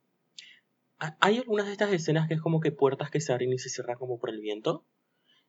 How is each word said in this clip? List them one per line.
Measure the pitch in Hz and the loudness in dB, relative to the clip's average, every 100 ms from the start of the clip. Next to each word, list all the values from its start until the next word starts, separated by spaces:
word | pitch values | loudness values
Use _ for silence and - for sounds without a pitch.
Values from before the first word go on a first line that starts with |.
| _ _ _ - - - _ _ _ - | _ _ _ -20 -20 -20 _ _ _ -10
a-, | 156 - | -6 2
hay | 190 226 | 4 4
algunas | 254 208 202 | 2 0 0
de | |
estas | 202 208 | 0 0
escenas | 180 160 156 160 | 2 2 2 2
que | |
es | 160 | 0
como | 165 160 | 2 2
que | 156 | 2
puertas | - 135 135 147 | 4 2 2 -2
que | 151 | -2
se | 156 | 0
abren | 123 127 | 0 0
y | 127 | -2
se | 127 | -4
cierran | - 120 120 | -8 -6 -6
como | 127 117 | -6 -4
por | 120 | -4
el | 110 | -4
viento. | 107 104 147 160 _ _ _ _ _ _ | -6 -4 -2 -4 _ _ _ _ _ _